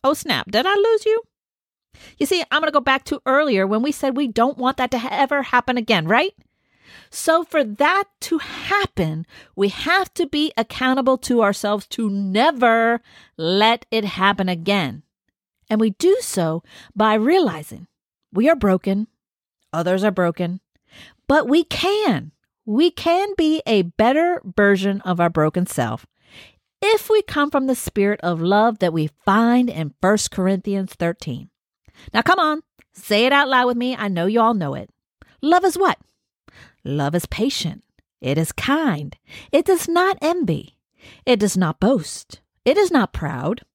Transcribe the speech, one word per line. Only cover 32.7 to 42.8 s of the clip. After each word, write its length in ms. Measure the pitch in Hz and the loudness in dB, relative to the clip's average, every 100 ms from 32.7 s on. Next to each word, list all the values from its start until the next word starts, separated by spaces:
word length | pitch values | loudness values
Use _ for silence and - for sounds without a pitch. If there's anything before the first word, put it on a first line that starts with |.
| _ _ | _ _
say 320 | - - 208 247 | -20 -2 2 4
it 80 | |
out 160 | 277 277 | 2 2
loud 160 | 254 247 | 2 2
with 100 | 240 | 0
me. 180 | 247 | -4
I 140 | 254 202 | -4 -4
know 200 | 180 180 | -2 0
you 120 | 226 | 2
all 140 | 226 | 2
know 200 | 220 151 135 | 2 -4 -6
it. 140 | - _ _ _ - _ | -12 _ _ _ -20 _
Love 240 | 285 349 370 | 2 4 2
is 120 | 359 | 2
what? 200 | 381 - _ _ _ _ _ _ - _ | 0 0 _ _ _ _ _ _ -20 _
Love 320 | - 143 143 170 | -6 -4 -2 -2
is 100 | - | -4
patient. 580 | - 226 - 165 143 _ _ _ _ | -4 -4 -2 -8 -10 _ _ _ _
It 160 | 127 143 | -4 -2
is 140 | 160 | -2
kind. 640 | - - 285 302 147 147 - _ - - | -4 -2 0 0 -4 -8 -16 _ -20 -2
It 140 | 285 - | 0 2
does 240 | 359 - | 0 2
not 280 | 339 370 381 | 0 2 0
envy. 560 | 302 359 226 156 - _ _ _ - - - | -2 0 -2 -2 -6 _ _ _ -20 -10 -2
It 140 | 240 | 0
does 180 | 202 185 | 2 0
not 220 | 175 - | -2 0
boast. 600 | 202 254 151 - - - _ _ | 2 2 -2 -14 -18 -20 _ _
It 140 | - | 0
is 140 | 339 | 2